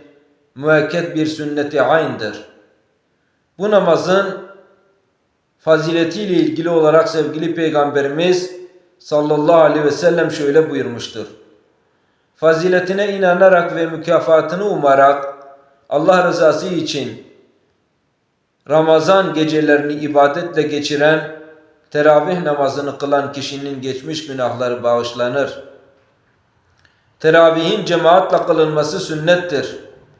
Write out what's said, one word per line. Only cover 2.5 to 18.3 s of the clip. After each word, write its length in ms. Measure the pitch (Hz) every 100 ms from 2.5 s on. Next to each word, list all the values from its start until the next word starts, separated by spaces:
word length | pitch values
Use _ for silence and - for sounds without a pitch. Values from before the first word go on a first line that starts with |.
| _ _ _ _ _ _ _ _ _ _ -
Bu 120 | 202
namazın 760 | 208 175 151 165 190 196 - - - _ _ _ _ _ _ _ _ _ _
faziletiyle 760 | 160 160 156 165 165 202 202
ilgili 360 | 170 151 - 165
olarak 380 | 165 156 160 -
sevgili 460 | 160 147 156 165
Peygamberimiz 1000 | 170 160 151 143 139 139 151 180 180 - - - _ _ _
sallallahu 600 | - 151 151 151 151 170
aleyhi 240 | 151 151
ve 60 | 147
sellem 400 | 143 170 170 151
şöyle 400 | - 143 156 156
buyurmuştur. 560 | 139 120 117 - 110 104 - _ _ _ _ _ _ _ _ _ _
"Faziletine 800 | 160 160 180 180 180 190 202 196
inanarak 600 | 185 180 190 180 165 160
ve 100 | 165
mükafatını 800 | 160 156 160 170 160 151 175
umarak 680 | 208 165 143 135 139 143 - - - - _ _ -
Allah 400 | 143 160 185 175
rızası 380 | 151 156 151 185
için 600 | 170 - 143 120 107 - _ _ _ _ _ _ _ _ _ _